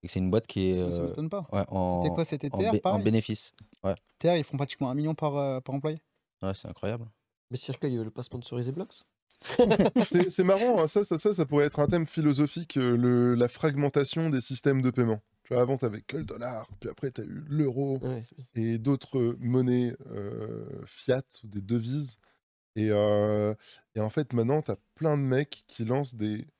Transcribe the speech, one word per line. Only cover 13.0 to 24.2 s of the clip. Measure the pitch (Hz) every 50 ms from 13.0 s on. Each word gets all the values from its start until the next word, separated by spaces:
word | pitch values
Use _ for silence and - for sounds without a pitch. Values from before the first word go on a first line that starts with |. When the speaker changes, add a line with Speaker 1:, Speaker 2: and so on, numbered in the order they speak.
| 123 123 123 123 120 123 123
Speaker 4:
la | 120 120 123
fragmentation | - - - 160 143 139 147 143 - 143 139 - - 165 160 160
des | 147 131
systèmes | 120 - 135 120 - 143 139 135
de | 127 127
paiement. | 120 - 120 117 110 107 _ _ _ _ _
Tu | - -
vois, | 123
avant, | 123 123 139
t'avais | 127 - 117 101 107
que | - _ -
le | 151 156
dollar, | - - 110 117 123 123 110 110 - 101 -
puis | - 113
après, | - - - 135
t'as | 127 - 110
eu | - 92 - 151 151
l'euro | 143 151 151 139 120 127 139 139 135 135
Speaker 3:
Ouais, | 127 127 127 120 113
c'est | - - - 131 _ _ 117 113
Speaker 4:
et | 113 117 117
d'autres | 110 135 143 131 - - - 135 123 117 120 -
monnaies, | 123 120 123 131 127 127 123 123 123 120 - - - 107
euh, | 110 110 101 101 113 113 107 110 113 110 110 113 - 107 107
fiat | - - - - - 127 131 135 _ - - -
ou | 110
des | 98 101
devises. | 98 98 117 120 113 117 131 151 147 131 113 _ _ _ _ _ _ _ _ _ _ _ _
Et, | 110 107 107
euh, | 107 104 104 107 104 104 104 107 107 104 107 104 107 - _ - - - _ _ _
et | 110
en | 107 107
fait, | - -